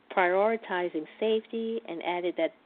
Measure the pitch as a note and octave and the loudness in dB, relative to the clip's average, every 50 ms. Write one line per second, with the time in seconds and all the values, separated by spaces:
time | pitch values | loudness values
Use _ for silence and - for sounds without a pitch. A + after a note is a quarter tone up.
0 | _ - - G3 F3+ F3 F#3 G3 G3+ A3+ A3+ G#3+ - - F#3 F3 F3+ F3 - D#3 | _ -2 2 2 4 4 4 4 4 4 2 0 -2 -2 -2 -2 -2 -2 -2 -4
1 | D#3 - - - A3 A3 A3 A3 A3 - A#3 A3+ A3+ A3+ A3+ A3+ - - E3 E3 | -6 -8 -6 -2 0 2 2 0 -2 -4 -6 -4 -4 -4 -4 -6 -6 -8 -8 -6
2 | - E3+ F3 F3 F3+ F3 E3 - E3 - - - - | -4 -4 -2 0 -2 -2 0 0 0 -2 -2 0 4